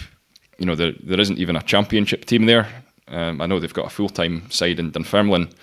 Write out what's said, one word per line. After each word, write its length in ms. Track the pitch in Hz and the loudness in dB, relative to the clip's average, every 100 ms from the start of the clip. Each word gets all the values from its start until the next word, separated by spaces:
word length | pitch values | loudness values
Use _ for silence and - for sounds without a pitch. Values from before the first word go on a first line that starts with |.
| - _ _ _ _ - | -20 _ _ _ _ -6
you 80 | 90 | -4
know, 80 | |
there, 180 | 80 82 - | 0 -2 -4
there 180 | 78 92 | -2 0
isn't 180 | 101 - | 2 0
even 180 | 87 82 | -2 -2
a 60 | |
championship 640 | - 101 101 110 101 - - | 2 2 2 0 0 -2 0
team 180 | 117 | 4
there. 240 | 110 117 104 - - _ - | 6 4 2 -8 -20 _ -12
Um, 320 | 80 85 73 | -6 -6 -4
I 60 | 87 | -2
know 120 | 92 | -2
they've 140 | 82 | -2
got 140 | - - | -6 -6
a 40 | |
full-time 600 | - 101 95 85 82 - | -4 -4 -2 -2 -4 -6
side 280 | - 87 80 | -2 0 0
in 120 | 82 | -4
Dunfermline 580 | 78 80 101 104 90 85 - | -6 0 2 4 2 0 -8